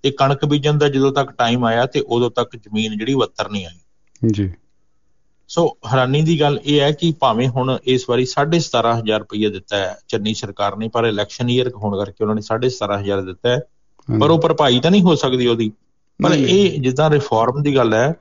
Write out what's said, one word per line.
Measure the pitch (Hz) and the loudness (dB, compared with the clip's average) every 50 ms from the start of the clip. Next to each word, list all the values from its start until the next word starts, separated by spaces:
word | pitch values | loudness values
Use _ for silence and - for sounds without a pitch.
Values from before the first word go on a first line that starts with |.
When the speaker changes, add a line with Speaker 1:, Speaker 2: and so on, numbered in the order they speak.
Speaker 1:
ਤੇ | - 139 | -2 -4
ਕਣਕ | 139 - 139 135 143 135 - | 0 0 0 0 0 0 0
ਬੀਜਣ | 143 143 147 135 151 151 147 | 0 0 0 2 0 2 2
ਦਾ | 147 147 | 2 2
ਜਦੋਂ | 139 135 135 139 | 2 2 2 2
ਤੱਕ | 135 143 135 135 | 2 0 -4 -4
ਟਾਈਮ | - - 123 117 120 123 123 | -2 -2 0 0 0 0 0
ਆਇਆ | 113 113 117 123 | 0 2 2 0
ਤੇ | 131 - 151 | 0 -2 -4
ਉਦੋਂ | - - 117 117 123 120 | -4 -2 0 0 0 0
ਤੱਕ | 117 - 120 - - | 0 -4 -4 -4 -8
ਜ਼ਮੀਨ | 117 _ - 104 107 110 110 107 104 | -20 _ -8 -6 -4 -4 -4 -4 -6
ਜਿਹੜੀ | 110 123 139 | -4 -2 0
ਵੱਤਰ | 135 110 104 _ - 107 104 | 0 -2 -2 _ -8 -8 -6
ਨਹੀਂ | 104 101 92 | -6 -8 -8
ਆਈ। | 85 85 - _ _ _ _ _ _ _ _ - 113 | -10 -16 -20 _ _ _ _ _ _ _ _ -2 -2
Speaker 2:
ਜੀ। | 107 101 101 92 87 - _ _ _ _ _ _ _ _ _ _ _ _ _ _ _ _ _ _ | 0 0 -2 -4 -6 -12 _ _ _ _ _ _ _ _ _ _ _ _ _ _ _ _ _ _
Speaker 1:
ਸੋ | - 170 170 147 - _ - 110 | -2 0 0 0 -2 _ -8 -2
ਹੈਰਾਨੀ | 113 131 127 127 135 147 | 0 0 0 2 2 0
ਦੀ | 156 156 170 147 | 2 2 2 2
ਗੱਲ | 147 147 147 - - | 2 0 0 -2 -2
ਇਹ | 139 147 147 | 0 0 2
ਹੈ | 139 147 | 2 2
ਕਿ | 151 147 175 170 156 - | 0 0 -2 -2 -2 0
ਭਾਵੇਂ | - 131 110 113 127 131 | 0 0 2 2 0 -2
ਹੁਣ | 120 131 127 131 131 - _ | -2 -2 -2 -2 -4 -4 _
ਇਸ | 131 127 123 123 - | 0 0 0 0 0
ਵਾਰੀ | 123 117 127 | 0 0 0
ਸਾਢੇ | 127 - - 143 156 165 170 | -2 -2 -2 0 0 0 -2
ਸਤਾਰਾਂ | 156 - - 120 117 117 117 113 | -2 -2 -2 0 0 2 0 0
ਹਜ਼ਾਰ | 113 107 107 107 | 0 -2 -2 -2
ਰੁਪਈਆ | 104 _ 107 107 107 104 | -2 _ -4 -2 -2 -2
ਦਿੱਤਾ | 98 95 95 _ 104 | -2 -4 -8 _ -4
ਹੈ | 101 95 92 92 - _ _ | -4 -4 -4 -6 -12 _ _
ਚੰਨੀ | - 107 101 107 110 | -6 -4 -2 -4 -6
ਸਰਕਾਰ | - - 101 98 - 101 101 95 | -6 -8 -10 -6 -4 -4 -4 -4
ਨੇ, | 101 110 113 | -4 -8 -4
ਪਰ | - 117 113 | -2 0 0
ਇਲੈਕਸ਼ਨ | 117 107 101 104 - - - 123 123 | 0 0 -2 -4 -6 -4 -4 -2 0
ਈਅਰ | 120 127 127 123 | 0 0 0 -2
ਹੋਣ | - 101 101 104 101 95 101 | -4 -6 -6 -4 -2 -4 -4
ਕਰਕੇ | 98 - _ 107 | -6 -4 _ -2
ਉਹਨਾਂ | 107 107 | -2 -2
ਨੇ | 110 | -4
ਸਾਢੇ | 107 - 113 110 123 127 | -4 -4 -4 -2 -2 -2
ਸਤਾਰਾਂ | 127 - 104 101 101 101 | -2 -2 -4 -4 -4 -4
ਹਜ਼ਾਰ | 101 98 101 98 | -2 -2 -2 -4
ਦਿੱਤਾ | 95 92 92 - - 120 | -4 -6 -12 -4 -2 0
ਹੈ, | 123 131 - _ _ _ _ _ _ _ _ - | 0 0 -4 _ _ _ _ _ _ _ _ -4
Speaker 2:
ਹਾਂਜੀ। | 120 110 | 0 2
Speaker 1:
ਪਰ | 135 151 | 4 4
ਉਹ | 165 160 | 4 4
ਭਰਪਾਈ | 160 165 156 - 151 135 123 123 | 4 0 2 2 2 2 2 2
ਤਾਂ | 127 165 | 4 4
ਨਹੀਂ | 185 208 | 4 6
ਹੋ | 180 180 160 | 6 4 4
ਸਕਦੀ | 147 - 135 127 127 120 | 2 2 0 0 2 2
ਉਹਦੀ। | 120 117 117 113 107 - _ _ _ _ _ _ _ _ _ | 2 2 0 0 -4 -4 _ _ _ _ _ _ _ _ _
ਪਰ | 190 180 | 0 2
Speaker 2:
ਨਹੀਂ, | 156 151 | 2 2
ਨਹੀਂ। | 135 170 180 | 2 4 4
Speaker 1:
ਇਹ | 196 202 180 156 151 | 4 4 2 2 0
ਜਿੱਦਾਂ | 127 131 127 131 156 156 | -2 -2 0 2 2 2
ਰਿਫਾਰਮ | 151 147 139 - 120 110 117 120 123 143 | 2 2 0 0 0 0 2 0 0 -2
ਦੀ | 143 147 139 | -2 0 2
ਗੱਲ | 135 123 113 107 | 2 2 2 2
ਹੈ | 110 123 143 165 - | 2 2 0 -2 -6